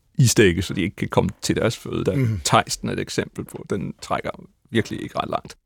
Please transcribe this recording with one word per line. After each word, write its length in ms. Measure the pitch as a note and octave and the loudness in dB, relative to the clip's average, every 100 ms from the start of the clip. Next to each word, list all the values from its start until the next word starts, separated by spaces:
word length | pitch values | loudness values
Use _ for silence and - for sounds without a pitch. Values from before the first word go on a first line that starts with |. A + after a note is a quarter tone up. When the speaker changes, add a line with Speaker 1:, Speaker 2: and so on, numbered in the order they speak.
| _ - | _ 4
Speaker 1:
isdække, 440 | B2 - G#2 E2+ | 4 8 6 6
så 120 | - | -2
de 80 | - | -2
ikke 140 | F3 - | -2 -2
kan 120 | - | -2
komme 220 | - F2+ - | 0 0 -4
til 140 | - - | -2 0
deres 220 | - - | 0 -2
føde. 280 | - - - | -6 -2 0
Der 100 | C#3 | 0
Speaker 2:
Mhm. 260 | B2 G#2 | 0 0
Speaker 1:
Tejsten 460 | - A#2 - - A2 | 2 2 2 -4 -6
er 40 | |
et 60 | F#2+ | -6
eksempel 460 | G2 - - - G#2 | -4 -4 -4 -8 -12
på. 200 | - - | -12 -6
Den 240 | G2+ F#2+ - | -6 -6 -10
trækker 280 | - - - - - _ _ | -6 -4 -4 -10 -14 _ _
virkelig 320 | A2+ - - | -2 -2 -4
ikke 160 | - - | -8 -6
ret 100 | - | -4
langt. 260 | - - - | -6 -8 -18